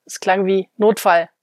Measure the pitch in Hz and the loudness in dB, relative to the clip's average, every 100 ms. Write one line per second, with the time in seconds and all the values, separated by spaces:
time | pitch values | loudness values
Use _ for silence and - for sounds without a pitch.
0 | - - - 190 190 190 185 - 214 220 | -20 -10 -2 -2 0 -2 -4 -2 0 0
1 | 202 170 160 _ | 2 0 0 _